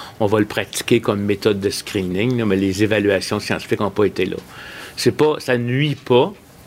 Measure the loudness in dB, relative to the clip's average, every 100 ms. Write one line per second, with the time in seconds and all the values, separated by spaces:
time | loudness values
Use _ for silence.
0 | -14 -2 2 2 2 -2 -4 -4 2 2
1 | 2 -2 0 0 0 0 -2 -4 -4 -4
2 | -2 0 0 0 2 2 2 2 2 2
3 | 2 2 0 -4 -2 -4 -2 -2 -2 0
4 | 0 0 -4 -4 -12 -16 -18 -16 -14 -4
5 | 0 2 2 2 0 -2 0 0 0 -2
6 | 2 4 4 -2 -18 -18